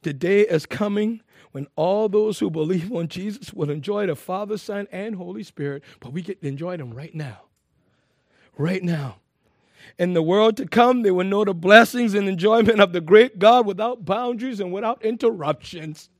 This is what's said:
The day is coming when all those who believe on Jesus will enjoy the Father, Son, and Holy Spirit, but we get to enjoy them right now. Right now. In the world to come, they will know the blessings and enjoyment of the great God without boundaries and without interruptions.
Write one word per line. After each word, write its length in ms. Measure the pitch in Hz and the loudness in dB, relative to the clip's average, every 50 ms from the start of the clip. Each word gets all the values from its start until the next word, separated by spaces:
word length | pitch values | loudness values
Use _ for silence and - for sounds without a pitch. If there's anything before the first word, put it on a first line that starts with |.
| _ | _
The 100 | 165 147 | -8 -8
day 300 | 131 143 170 196 202 208 | -6 -2 0 4 4 4
is 240 | 214 175 160 - | 4 2 -2 -2
coming 540 | - - - 214 208 202 208 214 214 233 220 _ _ _ _ _ _ | -4 -6 -4 -4 -2 -2 -2 -2 -2 -4 -8 _ _ _ _ _ _
when 160 | _ 139 143 - _ | _ -12 -12 -10 _
all 340 | - 156 175 196 208 220 214 | -4 -2 0 0 0 0 0
those 300 | 190 214 214 214 196 - | 2 2 0 0 -2 -2
who 100 | 214 196 | -4 -4
believe 440 | 156 160 156 156 185 180 160 190 247 | -2 -4 -2 -2 -2 -4 -4 -4 -6
on 160 | 170 170 160 | -6 -6 -6
Jesus 440 | - 175 185 214 202 - - - - | -8 -10 -10 -10 -10 -12 -16 -18 -8
will 180 | 208 160 143 | -8 -6 -6
enjoy 360 | 147 151 135 - 202 208 208 | -6 -8 -6 -6 -4 -4 -4
the 80 | 185 151 | -4 -6
Father, 420 | - - - 180 190 214 196 214 | -6 -8 -8 -8 -8 -6 -6 -8
Son, 300 | 202 - - 202 202 202 196 - | -10 -8 -8 -8 -8 -8 -10 -10
and 240 | 185 202 220 220 | -12 -10 -10 -10
Holy 260 | 185 180 175 185 220 208 | -12 -12 -14 -14 -14 -14
Spirit, 400 | - _ - 147 143 139 139 _ - - _ | -16 _ -8 -8 -8 -8 -10 _ -20 -20 _
but 140 | - 135 139 | -20 -12 -12
we 100 | 180 175 | -10 -10
get 180 | 190 190 _ - | -10 -12 _ -8
to 40 | |
enjoy 300 | 143 135 139 160 180 180 | -10 -8 -8 -8 -10 -10
them 180 | 170 139 123 113 | -10 -12 -14 -14
right 180 | 120 147 160 - | -16 -16 -14 -12
now. 280 | 160 151 131 110 - _ _ _ _ _ _ _ _ _ _ _ _ _ _ _ _ _ _ _ _ _ _ _ | -12 -12 -12 -14 -18 _ _ _ _ _ _ _ _ _ _ _ _ _ _ _ _ _ _ _ _ _ _ _
Right 280 | - 139 165 185 - 180 | -6 -4 -4 -4 -4 -4
now. 320 | 175 170 156 139 127 98 _ _ _ _ _ _ _ _ _ _ _ _ _ - - _ _ | -4 -4 -4 -6 -10 -14 _ _ _ _ _ _ _ _ _ _ _ _ _ -20 -20 _ _
In 140 | 175 180 180 | -2 0 0
the 80 | 165 160 | 0 2
world 340 | 160 180 208 214 226 220 - | 2 4 4 4 4 2 0
to 80 | - | -6
come, 360 | 165 - 226 240 247 254 247 226 | -2 4 4 4 6 4 2 2
they 80 | 202 | 2
will 140 | 185 180 180 | 2 2 0
know 200 | 190 196 202 214 | 0 0 0 0
the 100 | 196 190 | 0 -2
blessings 600 | 170 160 185 208 226 233 - - 247 240 226 196 | -2 4 8 8 8 8 8 2 -2 -2 0 0
and 140 | 208 202 196 | 0 -2 -2
enjoyment 520 | 190 175 170 208 220 233 226 202 226 214 | -2 0 2 2 4 4 4 4 6 4
of 120 | 202 190 175 | 4 4 4
the 80 | 180 | -6
great 400 | 160 151 190 214 240 254 - 185 | 2 6 8 8 8 6 2 4
God 260 | 180 214 240 254 233 | 6 6 6 6 4
without 380 | 202 190 180 214 233 254 247 196 | 2 -2 -4 -4 -6 -6 -8 -4
boundaries 560 | 151 190 220 247 247 247 220 233 262 247 202 | -4 -2 -2 -2 -4 -4 -6 -6 -8 -6 -6
and 120 | 196 180 180 | -6 -6 -6
without 320 | 196 226 226 - - - | -4 -4 -4 -4 -2 -4
interruptions. 1040 | 220 240 226 - 233 - 175 147 147 151 - - - - 170 156 160 151 - - _ _ | -4 -4 0 0 0 0 0 -4 -4 -4 -4 -6 -16 -16 -14 -12 -14 -14 -16 -18 _ _